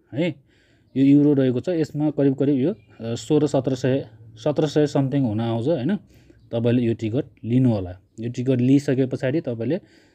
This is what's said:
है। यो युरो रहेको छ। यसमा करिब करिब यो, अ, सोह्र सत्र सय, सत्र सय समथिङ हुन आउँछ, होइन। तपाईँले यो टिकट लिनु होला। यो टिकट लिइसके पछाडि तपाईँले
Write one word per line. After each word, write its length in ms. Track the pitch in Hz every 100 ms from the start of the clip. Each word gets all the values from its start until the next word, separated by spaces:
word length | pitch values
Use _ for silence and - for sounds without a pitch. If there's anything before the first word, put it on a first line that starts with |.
| _
है। 220 | 110 160 - _ _ _ _ _ 131
यो 60 |
युरो 300 | 139 143 143
रहेको 260 | 135 131 123
छ। 100 | 147
यसमा 400 | 170 147 147 151
करिब 240 | 143 143
करिब 240 | 135 139 143
यो, 140 | 143
अ, 440 | 220 _ - 113 117
सोह्र 320 | - 151 143
सत्र 280 | 139 131 131
सय, 320 | 131 135 - - - -
सत्र 320 | 151 147 156
सय 200 | 151 147
समथिङ 360 | 147 135 139
हुन 160 | 127 104
आउँछ, 280 | 117 117 123
होइन। 280 | 165 127 202 - - _ - -
तपाईँले 300 | 117 117 120
यो 120 | 117
टिकट 320 | 117 110 123 - _ 110
लिनु 240 | 123 131
होला। 300 | 107 92 92 _ -
यो 100 | 117
टिकट 320 | 123 127 127
लिइसके 440 | 123 139 139 131 131
पछाडि 360 | 131 131 156
तपाईँले 380 | 147 117 117 175 _ _ _